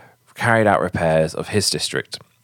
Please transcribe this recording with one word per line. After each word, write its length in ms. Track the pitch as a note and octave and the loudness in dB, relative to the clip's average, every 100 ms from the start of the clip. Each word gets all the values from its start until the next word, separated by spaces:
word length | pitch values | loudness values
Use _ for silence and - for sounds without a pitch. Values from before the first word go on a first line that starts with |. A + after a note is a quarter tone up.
| - _ _ | -20 _ _
carried 320 | - A2 A2+ G#2 | -4 0 4 4
out 140 | F#2+ | 2
repairs 560 | F2+ - E2+ D#2+ D#2+ - | 0 -2 0 2 0 -4
of 140 | - | -4
his 200 | G#2+ - | -2 0
district. 480 | - - C2+ - - - _ | -2 -4 -6 -8 -14 -18 _